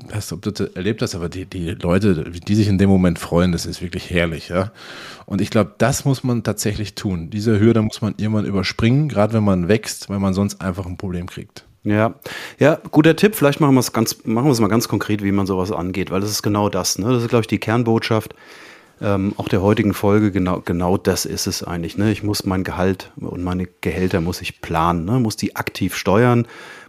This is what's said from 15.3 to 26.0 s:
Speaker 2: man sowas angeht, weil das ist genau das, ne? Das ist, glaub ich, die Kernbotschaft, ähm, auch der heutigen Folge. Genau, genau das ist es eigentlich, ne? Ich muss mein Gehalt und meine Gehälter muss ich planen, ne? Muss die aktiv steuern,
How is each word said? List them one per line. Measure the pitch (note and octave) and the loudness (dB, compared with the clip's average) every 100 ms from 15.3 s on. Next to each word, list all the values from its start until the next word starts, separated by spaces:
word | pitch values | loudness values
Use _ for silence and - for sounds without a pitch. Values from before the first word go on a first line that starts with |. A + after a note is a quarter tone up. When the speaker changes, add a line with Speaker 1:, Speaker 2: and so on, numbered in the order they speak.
Speaker 2:
man | G2 | 0
sowas | G2 F#2 F2+ | 0 0 -2
angeht, | D#2+ F2 F#2+ F2 | -4 -4 -4 -4
weil | F#2+ | -2
das | G#2 | -2
ist | G#2 | -2
genau | - G#2 G#2 | 0 0 0
das, | F#2+ F2+ - | 0 -2 -2
ne? | G2+ | 0
Das | B2+ | 0
ist, | A#2 | 2
glaub | A#2+ | 0
ich, | A2 | 2
die | G2+ | -2
Kernbotschaft, | - A2+ A#2 A2+ - A2 - - - - - - _ - | 0 0 2 0 2 -2 -2 -10 -20 -20 -20 -20 _ -6
ähm, | G#2+ G2+ G2 - | -2 0 -2 -4
auch | G2+ | -2
der | G2+ | 2
heutigen | F#2+ G#2+ G#2 | 4 2 2
Folge. | F#2 G2+ G#2+ G#2+ | 0 2 2 2
Genau, | F#2+ F2+ F2+ | 0 0 -2
genau | - F2 F2+ G2 | -2 0 0 0
das | - F2 - | 0 0 -2
ist | - - | -6 -6
es | F2 | -6
eigentlich, | - F2 E2 - | -6 -6 -6 -2
ne? | G#2+ | 0
Ich | G2+ | 0
muss | G#2 G#2 - | -2 -4 -2
mein | F#2+ | -2
Gehalt | F2+ F2 F#2 F#2+ - - | -2 -2 0 -2 -6 -12
und | - F2+ | -10 -6
meine | F2 F2+ F2+ _ | -4 -4 -6 _
Gehälter | - E2 F#2 F#2+ | -6 -2 0 0
muss | E2 F2 | -2 -4
ich | - - | -8 -12
planen, | - E2 E2+ F2 | -6 0 0 0
ne? | E2 B2+ | 0 0
Muss | A2 - | 0 -2
die | G2+ - | -6 -6
aktiv | - - F#2+ | -8 -4 -4
steuern, | - | -2